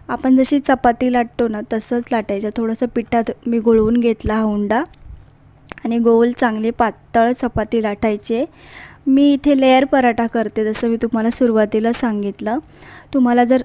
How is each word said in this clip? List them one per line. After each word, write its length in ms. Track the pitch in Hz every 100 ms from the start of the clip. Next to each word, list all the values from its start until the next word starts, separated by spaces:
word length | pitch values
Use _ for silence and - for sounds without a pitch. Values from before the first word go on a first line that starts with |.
| -
आपण 280 | 247 262 262
जशी 220 | 262 285
चपाती 540 | - 262 240 233 254
लाटतो 360 | 247 233 - 233
ना, 120 | 214 220
तसंच 320 | 220 - 240 240
लाटायचं. 360 | 233 214 202 208 233
थोडंसं 300 | 226 226 240
पिठात 360 | 240 226 233 226 - 240
मी 120 | 233
गुळवून 380 | 220 226 214 240
घेतला 380 | 233 220 -
हा 60 | 214
हुंडा 420 | 220 208 202 226 349 - - - - _ _ _ - -
आणि 140 | 226 233
गोल 340 | 233 226 233 240
चांगली 300 | 247 220 220
पातळ 640 | - 226 - _ 233 233 254
चपाती 400 | 240 - 214 226
लाटायची 520 | 214 202 220 208 -
आहे. 120 | 233 330 - - - - - 277
मी 260 | 269 285
इथे 280 | 277 285 277
लेअर 240 | 262 262
पराठा 420 | 277 277 247 226 233
करते, 380 | 233 214 220
जसं 240 | 214 214 240
मी 80 | 226
तुम्हाला 340 | 233 226 226
सुरुवातीला 640 | - 240 220 214 220 226
सांगितलं. 680 | 240 240 208 202 - 208 262 - - - - -
तुम्हाला 300 | 277 247 240
जर, 180 | 240 254